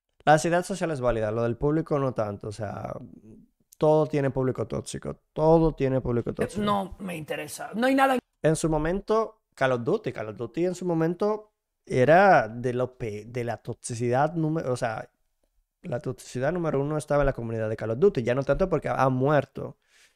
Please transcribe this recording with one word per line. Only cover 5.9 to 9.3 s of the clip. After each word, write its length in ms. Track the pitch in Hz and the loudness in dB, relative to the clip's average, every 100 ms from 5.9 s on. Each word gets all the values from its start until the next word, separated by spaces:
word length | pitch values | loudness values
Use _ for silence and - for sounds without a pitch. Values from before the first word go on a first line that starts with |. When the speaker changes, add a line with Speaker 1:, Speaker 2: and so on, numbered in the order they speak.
| 131 | 0
Speaker 1:
público 280 | 123 120 - | 0 -2 -2
Speaker 2:
Eh, 40 | |
Speaker 1:
tóxico. 300 | - 107 - | -4 -4 -2
Speaker 2:
no 320 | 104 101 175 - | -2 -2 -4 -10
me 180 | 196 170 | -10 -10
interesa. 540 | 147 170 147 - 147 | -8 -10 -8 -12 -10
No 140 | 180 254 | -2 0
hay 80 | 269 | 4
nada 200 | 269 254 | 4 2
en 40 | - _ | -4 _
Speaker 1:
En 120 | 151 160 | 0 0
su 140 | 160 | 0
momento, 720 | 156 156 190 - 220 220 | 0 0 -4 0 0 0